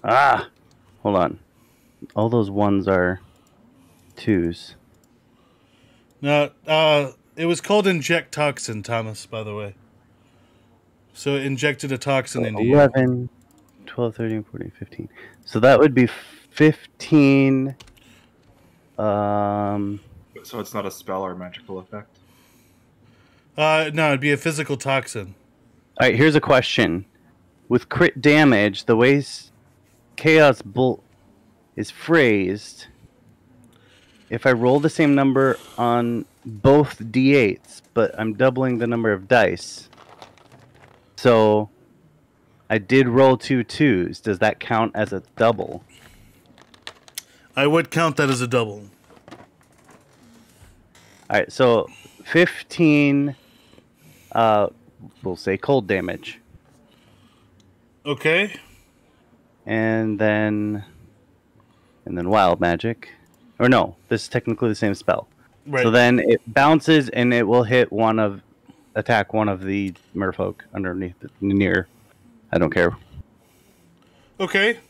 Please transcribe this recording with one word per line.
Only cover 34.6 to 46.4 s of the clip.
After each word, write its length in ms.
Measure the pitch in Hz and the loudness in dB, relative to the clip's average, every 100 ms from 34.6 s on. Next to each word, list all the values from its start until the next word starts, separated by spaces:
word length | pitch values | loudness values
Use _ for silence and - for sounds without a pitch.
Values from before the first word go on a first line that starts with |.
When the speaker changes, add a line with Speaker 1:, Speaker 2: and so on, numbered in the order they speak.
| 123 143 | 2 2
Speaker 1:
the 100 | 151 | 0
same 240 | - 151 | 0 2
number 440 | 143 135 131 135 120 - - | 2 2 2 0 -2 -10 -4
on 460 | 120 120 120 117 - _ | 0 0 -2 -6 -10 _
both 640 | 120 107 135 143 143 - 113 | -18 -2 4 4 4 -6 -6
D 240 | 120 131 | 0 2
eights, 460 | 139 107 92 _ - _ | 4 2 -2 _ -20 _
but 200 | 117 107 - | -2 -2 -2
I'm 160 | 110 | -8
doubling 440 | 104 131 127 131 120 | 0 0 0 -4 -2
the 80 | 117 | -4
number 260 | 117 113 | -2 -2
of 160 | 98 95 | -4 0
dice. 600 | 123 95 87 - - - - - - - _ _ - _ _ - _ _ - | 2 2 -2 -12 -20 -20 -20 -20 -20 -20 _ _ -20 _ _ -20 _ _ -2
So 540 | 127 113 110 107 107 _ _ _ _ _ _ _ _ _ _ | 2 4 4 2 -2 _ _ _ _ _ _ _ _ _ _
I 80 | 110 | -4
did 320 | 95 131 127 | 2 2 4
roll 300 | 120 135 127 | 4 4 4
two 260 | - 131 | 0 -4
twos. 560 | 113 - 147 95 85 - | -2 0 2 2 -2 -6
Does 200 | 110 92 | -6 0
that 200 | 107 - | -2 -2
count 320 | - 113 110 | -4 -2 -2
as 180 | 104 104 | -4 -6
a 80 | 95 - - | -6 -12 0
double? 460 | 113 117 - - _ - - - - _ | 0 0 -8 -12 _ -20 -20 -20 -20 _